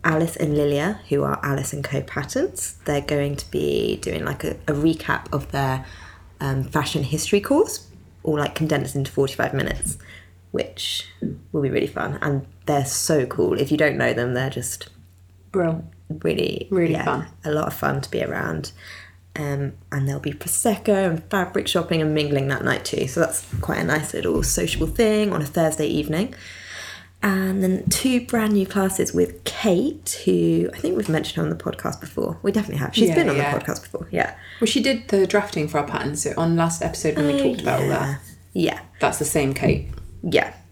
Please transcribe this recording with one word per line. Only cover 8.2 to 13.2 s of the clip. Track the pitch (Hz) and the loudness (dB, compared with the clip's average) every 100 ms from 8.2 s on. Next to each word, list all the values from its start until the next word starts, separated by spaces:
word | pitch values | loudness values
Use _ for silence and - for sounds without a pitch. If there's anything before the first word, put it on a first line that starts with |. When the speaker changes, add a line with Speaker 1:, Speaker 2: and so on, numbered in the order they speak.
Speaker 1:
all, | - 151 | -2 0
like, | 143 - | 0 0
condensed | 156 147 135 139 | 0 0 0 -2
into | 135 | -2
forty-five | - 135 - 135 | 0 0 0 -2
minutes, | 135 - - - - - - - - - | 0 -2 -2 -6 -8 -14 -20 -20 -20 -6
which | - - - - - - - - 143 - | -4 -4 -6 -6 -6 -8 -8 -8 -8 -6
will | 156 | -2
be | 139 | 0
really | - 139 | 2 0
fun. | - - 143 | -2 -4 -4
And | 151 139 - - - | -2 -2 -4 -8 0
they're | 143 135 | 0 0
so | - - 156 | -2 2 2